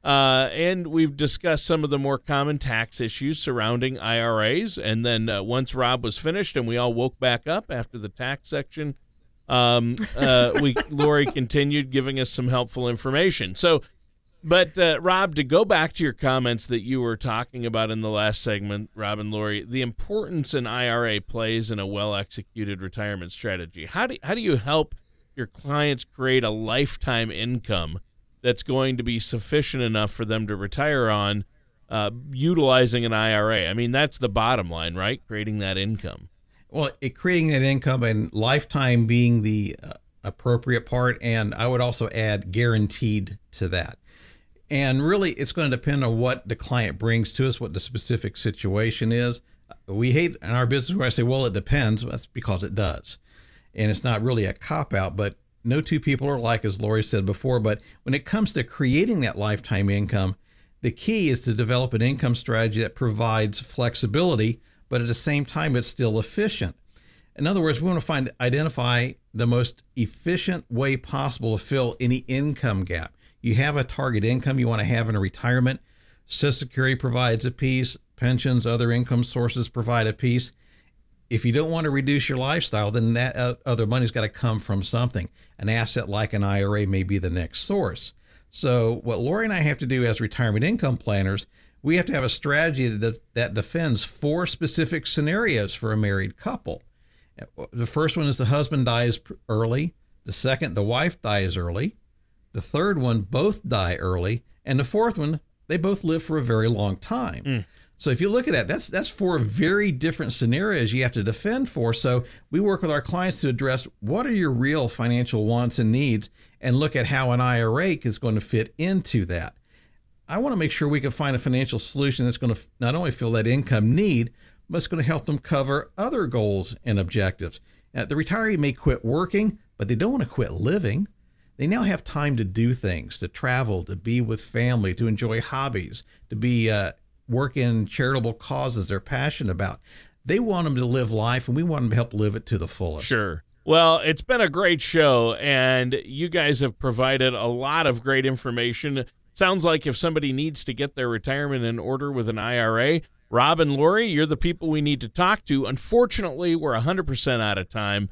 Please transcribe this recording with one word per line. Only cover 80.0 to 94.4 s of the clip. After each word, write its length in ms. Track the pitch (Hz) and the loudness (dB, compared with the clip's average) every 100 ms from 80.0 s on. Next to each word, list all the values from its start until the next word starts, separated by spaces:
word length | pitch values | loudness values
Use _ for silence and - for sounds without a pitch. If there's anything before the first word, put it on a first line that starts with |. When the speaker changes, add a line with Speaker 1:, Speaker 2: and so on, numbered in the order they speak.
| 110 | 0
Speaker 2:
a 60 | |
piece. 400 | - 123 123 - _ _ _ _ _ _ _ _ | 0 2 2 0 _ _ _ _ _ _ _ _
If 160 | 110 | 0
you 80 | 120 | 2
don't 180 | 127 160 | 2 0
wanna 200 | 165 156 | 0 0
reduce 380 | 139 135 143 - | 0 2 0 0
your 100 | 131 | -2
lifestyle, 540 | 135 160 - 107 104 | 0 0 0 0 0
then 220 | 117 113 | 2 2
that, 200 | 117 127 | 2 0
uh, 220 | - 123 123 135 | -2 -4 -2 -2
other 200 | 117 110 | 0 2
money's 260 | 127 117 | 2 0
gotta 160 | 120 107 | 0 -4
come 320 | - 120 107 | -2 -2 -2
from 240 | - 98 | -2 -2
something. 440 | 95 117 123 104 87 _ - - | 0 0 0 -2 -6 _ -20 -6
An 100 | 101 | -2
asset 400 | 113 110 - 98 | 0 0 -2 -2
like 240 | 104 107 | -2 -2
an 120 | 104 | 0
I 180 | 98 98 | 0 2
R 140 | 98 104 | 0 0
A 100 | 101 | 0
may 160 | 95 | 0
be 160 | 92 98 | 0 0
the 120 | 90 | 0
next 300 | 87 82 - | -2 -4 -6
source. 520 | - 196 131 - - _ _ - _ | -2 0 -2 -4 -12 _ _ -20 _
So 500 | - 143 123 113 117 | -4 2 2 2 0
what 160 | 120 110 | -4 -2
Lori 260 | 123 202 | 0 0
and 80 | 220 | 0
I 80 | 185 | 0
have 180 | 147 135 | 0 0
to 80 | 131 | -2
do 180 | 127 | 0
as 160 | 120 110 | 2 0
retirement 440 | 107 - 120 107 | -2 0 0 2
income 320 | 151 233 139 123 | 2 0 0 -2
planners, 500 | - 101 95 98 - _ - _ | 0 0 0 -2 -6 _ -20 _
we 140 | 143 175 | 0 2
have 100 | 170 | 2
to 60 | |
have 100 | 143 | 0
a 60 | 127 | 0
strategy 600 | - 143 143 165 131 123 | -2 0 2 2 2 0
that, 320 | 107 113 113 _ | 0 -2 -4 _
that 200 | 117 120 | -4 -2
defends 500 | 110 - 170 160 110 | -2 -4 -2 0 0
four 420 | - - 147 160 | -2 -4 -2 0